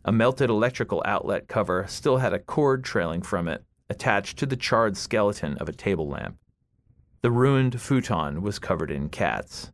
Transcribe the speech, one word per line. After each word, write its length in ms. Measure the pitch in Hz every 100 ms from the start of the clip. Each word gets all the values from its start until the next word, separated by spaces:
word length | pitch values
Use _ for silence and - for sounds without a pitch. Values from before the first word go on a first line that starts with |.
A 80 | -
melted 380 | 113 117 131 131
electrical 520 | 107 120 - 117 85 -
outlet 420 | 101 - 98 -
cover 380 | 117 95 90 98
still 300 | - 151 127
had 160 | 123
a 60 | 90
cord 440 | - - 143 135
trailing 380 | 131 113 85 85
from 260 | - 95 85
it, 160 | 80 - _ -
attached 480 | - - 101 101 -
to 60 | 139
the 120 | 123
charred 400 | - 113 113 98
skeleton 600 | - 110 104 101 76 71
of 100 | 78
a 40 |
table 360 | 76 - 92 76
lamp. 280 | 69 53 - _ _ _ _ _ _ _ _
The 100 | 120
ruined 480 | 120 127 135 131 123
futon 640 | - 135 - 92 76 73
was 180 | 101 101
covered 320 | - 90 78
in 160 | 73 73
cats. 640 | - 87 53 - - -